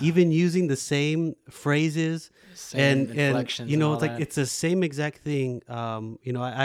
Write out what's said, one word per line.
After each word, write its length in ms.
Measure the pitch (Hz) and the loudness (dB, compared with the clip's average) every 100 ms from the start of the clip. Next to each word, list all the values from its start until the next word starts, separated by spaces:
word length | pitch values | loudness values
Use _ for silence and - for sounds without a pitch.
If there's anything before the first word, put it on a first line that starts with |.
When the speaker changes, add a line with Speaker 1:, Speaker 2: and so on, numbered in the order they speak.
Speaker 1:
Yeah. 80 | 147 | 2
Speaker 2:
even 220 | 170 170 | 4 6
using 340 | 160 175 180 170 | 6 4 2 0
the 100 | 135 | -2
same 580 | - 143 147 160 165 - - | 0 0 0 0 -2 -6 -16
phrases 840 | - 143 147 160 156 160 165 - _ - | -6 0 2 2 0 -2 -2 -8 _ -20
Speaker 1:
Same 260 | - - 131 | -20 -8 0
Speaker 2:
and, 300 | 139 135 131 | 4 4 0
and, 100 | 117 | 0
Speaker 1:
inflections 500 | 143 123 123 - 120 | 0 0 -2 -6 -2
Speaker 2:
you 60 | 151 | 0
know, 80 | 151 | 2
Speaker 1:
and 20 | |
all 40 | |
Speaker 2:
it's 80 | 151 | 2
like, 100 | 156 120 | -2 -2
Speaker 1:
that. 20 | |
Speaker 2:
it's 120 | - | -4
the 120 | - 131 | -2 -4
same 360 | - 165 185 | -2 0 0
exact 360 | 170 139 151 - | 0 -2 -6 -6
thing. 440 | 151 143 131 123 - | -6 -2 -2 -4 -10
Um, 500 | 120 117 110 110 113 | -8 -6 -6 -8 -10
you 100 | 127 | -8
know, 80 | 123 | -6
I, 80 | 123 113 | -4 -2